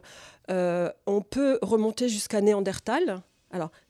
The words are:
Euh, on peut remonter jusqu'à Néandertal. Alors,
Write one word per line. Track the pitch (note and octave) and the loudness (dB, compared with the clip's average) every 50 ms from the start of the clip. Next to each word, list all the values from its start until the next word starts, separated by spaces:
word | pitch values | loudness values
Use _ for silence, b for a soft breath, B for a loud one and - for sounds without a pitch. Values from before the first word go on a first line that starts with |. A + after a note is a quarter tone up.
| B B B B B B B B B - | B B B B B B B B B -4
Euh, | F#3 F#3 F3+ F3 E3+ F3 F3 E3+ - _ - | -2 0 0 0 0 0 -2 -2 -4 _ -4
on | - G3+ G#3 G3+ | -2 0 0 -2
peut | - - C4 C#4+ C4+ C4+ - | -2 -2 0 2 2 2 2
remonter | - F#3+ A3+ A3 G#3+ A3 A3 - B3 B3 | 0 2 2 2 2 2 0 0 -2 -2
jusqu'à | G#3+ G#3 - - - G#3 | -2 -2 -6 -4 -2 2
Néandertal. | G3+ G#3 G#3 G3+ G3 F#3+ F#3 - - G#3+ A#3 D4+ F#4 C#4+ F#3+ F#3 - _ _ _ _ _ | 4 4 4 4 2 -2 -4 -6 -4 -4 -2 0 0 -2 -4 -6 -10 _ _ _ _ _
Alors, | - F#3 D#3 D#3+ b b b | -8 -6 -6 -8 b b b